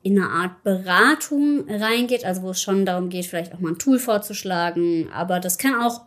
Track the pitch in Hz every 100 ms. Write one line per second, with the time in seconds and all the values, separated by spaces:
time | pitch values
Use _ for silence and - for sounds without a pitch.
0 | 190 202 160 165 180 180 196 185 185 180
1 | 247 302 - 285 294 285 - 208 220 233
2 | 247 240 185 185 185 185 - 196 185 180
3 | 180 180 180 170 170 180 165 175 277 254
4 | 247 208 - 202 190 175 170 170 170 165
5 | 156 131 180 180 180 - 269 240 240 233